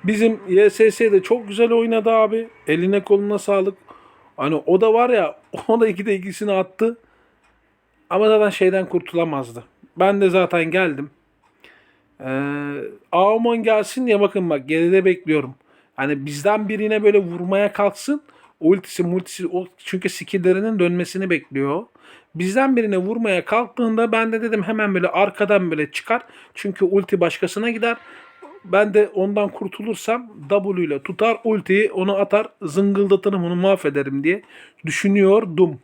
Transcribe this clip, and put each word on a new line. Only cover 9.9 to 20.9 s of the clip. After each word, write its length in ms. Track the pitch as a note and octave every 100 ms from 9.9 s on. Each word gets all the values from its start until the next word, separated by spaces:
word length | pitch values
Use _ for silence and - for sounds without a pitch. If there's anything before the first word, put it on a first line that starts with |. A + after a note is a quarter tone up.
| -
Ben 240 | F#3+ G3+
de 100 | F#3+
zaten 340 | F#3 F3+ E3+
geldim. 460 | E3 F#3 F3+ C#3 C#3+ _ _ _ _ _ _ _ _ _ _ _
Ee, 520 | C3 C3+ C#3 C#3+ C#3+ C#3+ - - _
Aomon 500 | E3+ G3 A3+ A#3 A#3
gelsin 440 | A3 G#3+ G3+ - B3
diye 140 | G3+
bakın 300 | G3+ G3 E3+
bak 180 | D3 C3
geride 360 | D#3+ E3+ F#3+
bekliyorum. 500 | F#3 F3+ D#3 D3+ C3 C3 _ _ _ -
Hani 300 | C#3 C#3+ C#3+
bizden 420 | C#3+ G3 G#3+ G#3
birine 340 | G#3+ G#3+ G#3+
böyle 160 | G#3 G#3
vurmaya 540 | F3+ F3 F3+ G3 G3+
kalksın. 500 | - G3+ G3 - D4 _ _ _ _
Ultisi 420 | D#3+ F#3+ - -
multisi 440 | F3 F#3 F3+ - F3+
o, 200 | F3+ F3+ _
çünkü 320 | - F#3 F#3
skill'lerinin 680 | - - G3 F3+ F#3 G#3+ G#3+
dönmesini 520 | F3